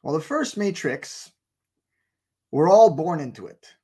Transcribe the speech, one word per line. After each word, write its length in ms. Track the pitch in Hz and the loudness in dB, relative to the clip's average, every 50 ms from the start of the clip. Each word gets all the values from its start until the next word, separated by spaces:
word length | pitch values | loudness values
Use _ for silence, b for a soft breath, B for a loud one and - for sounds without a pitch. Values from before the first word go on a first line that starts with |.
| _ | _
Well, 120 | 135 143 | -4 -6
the 60 | 160 | -6
first 360 | 156 - 277 311 294 - - | -6 -4 -4 -4 -4 -6 -6
matrix, 720 | 202 208 202 175 - - 147 127 147 - - - - - - _ _ _ _ _ _ _ _ _ _ _ _ _ _ _ _ _ _ _ _ _ _ _ _ | -4 -4 -4 -4 -4 -6 -6 -6 -6 -10 -16 -18 -18 -20 -20 _ _ _ _ _ _ _ _ _ _ _ _ _ _ _ _ _ _ _ _ _ _ _ _
we're 200 | - 139 151 170 | -2 0 4 6
all 200 | 190 214 226 214 | 8 8 8 6
born 300 | 151 135 156 175 170 156 | 6 0 -4 -4 -4 -6
into 260 | 143 123 - - 92 | -6 -10 -12 -14 -18
it. 260 | - - _ _ - _ _ | -18 -18 _ _ -20 _ _